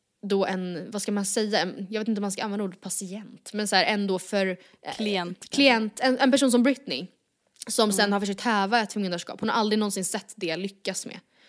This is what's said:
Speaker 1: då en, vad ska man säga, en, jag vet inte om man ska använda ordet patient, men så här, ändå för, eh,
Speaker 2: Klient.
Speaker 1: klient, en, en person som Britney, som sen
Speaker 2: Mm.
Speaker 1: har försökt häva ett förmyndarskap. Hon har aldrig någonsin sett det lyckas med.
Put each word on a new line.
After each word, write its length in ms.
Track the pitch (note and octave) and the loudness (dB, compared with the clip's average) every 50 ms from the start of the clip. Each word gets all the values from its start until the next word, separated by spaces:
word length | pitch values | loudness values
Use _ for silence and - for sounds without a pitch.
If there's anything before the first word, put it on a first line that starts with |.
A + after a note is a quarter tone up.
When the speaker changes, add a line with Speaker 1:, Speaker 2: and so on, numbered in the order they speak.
| _ _ _ _ | _ _ _ _
Speaker 1:
då 240 | - G3 G3+ G3 G3 | -4 -2 0 0 0
en, 460 | - F#3+ F#3 F#3 F3+ F3 D#3 F#3 - | 0 -2 -4 -4 -4 -6 -6 -8 -8
vad 100 | - G3+ | -6 -6
ska 100 | - - | -4 -2
man 140 | G#3 G3+ G3 | -2 0 0
säga, 340 | - - A#3 G#3+ G#3 G#3+ F#3 | 0 0 0 0 2 2 0
en, 280 | D#3+ F#3 - - G3+ F3+ | 0 0 -4 -8 -8 -6
jag 120 | G#3+ G#3+ | -6 -4
vet 60 | G#3+ | -2
inte 120 | A3+ A3 G#3 | -2 -2 -2
om 20 | |
man 100 | G#3 G3 | -2 -4
ska 120 | F#3 - A#3 | -4 -4 -4
använda 200 | G#3+ G3+ G#3 G#3 | -4 -4 -4 -4
ordet 180 | F#3 F3 - | -4 -6 -8
patient, 680 | - F#3 - - G3+ F3+ F#3+ A3 G#3 - - - - - - | -8 -6 -6 -6 -6 -8 -10 -12 -14 -16 -18 -18 -14 -8 -4
men 140 | G#3 G#3+ | -4 -2
så 80 | G3+ G#3+ | 2 2
här, 100 | F#3+ - | 4 4
ändå 340 | - G#3+ G#3 G3+ G3 F#3+ F3+ | 4 2 0 0 0 -2 -2
för, 280 | - - G#3+ G3+ G3 F#3+ F3+ F3+ - _ _ _ | -4 -2 -2 0 0 0 -2 -6 -10 _ _ _
eh, 120 | - - - | -14 -10 -6
Speaker 2:
Klient. 540 | - G#3+ G#3 G3+ F#3 F3 F3 F3+ - - - | -4 -2 -2 -2 -2 -2 -4 -8 -12 -12 -4
Speaker 1:
klient, 500 | - C#4 C#4+ C4+ A#3+ A3+ A3 G#3 - - | 2 4 6 6 6 4 2 -2 -2 0
en, 180 | - C4 B3+ B3+ | 0 2 2 4
en 120 | C4+ C4 | 4 4
person 200 | C4 C4 C#4 C4 | 6 6 6 6
som 120 | A#3 A#3+ A#3+ | 6 6 6
Britney, 440 | C#4 C4 - - - C#3 B2 F3+ - _ _ _ _ _ _ _ _ _ - - | 4 2 0 -2 -8 -6 -6 -8 -10 _ _ _ _ _ _ _ _ _ -12 -8
som 240 | - - - A3 G#3+ | -2 0 2 2 4
sen 80 | G3 G#3 G#3 | 4 4 4
Speaker 2:
Mm. 100 | G3+ G3+ | 4 2
Speaker 1:
har 60 | G3+ | 0
försökt 220 | G#3 G3 G3 G3 | 0 -2 -4 -2
häva 380 | - A#3+ A3 G3+ G3 G3 A#3 A#3 | 0 0 2 2 2 2 2 2
ett 120 | G#3+ - - | 0 0 -2
förmyndarskap. 460 | G#3+ G3 F#3 F3 E3+ - - - - | -4 -2 -2 -4 -4 -6 -8 -10 -6
Hon 100 | - A3 | -2 0
har 60 | - - | 2 2
aldrig 200 | G#3+ G#3+ G#3+ G#3+ | 2 2 2 2
någonsin 260 | G#3+ G3+ G3 G3 F#3 | 2 0 0 -2 -2
sett 280 | - - G3 - - - | -2 -4 -4 -8 -10 -12
det 220 | - F#3 E3 D#3+ | -6 -4 -4 -4
lyckas 480 | E3+ F#3+ G3 G3 _ - G3+ F#3 - - | -4 -6 -8 -8 _ -6 -6 -6 -6 -6
med. 140 | - - - - _ _ _ _ | -10 -12 -16 -20 _ _ _ _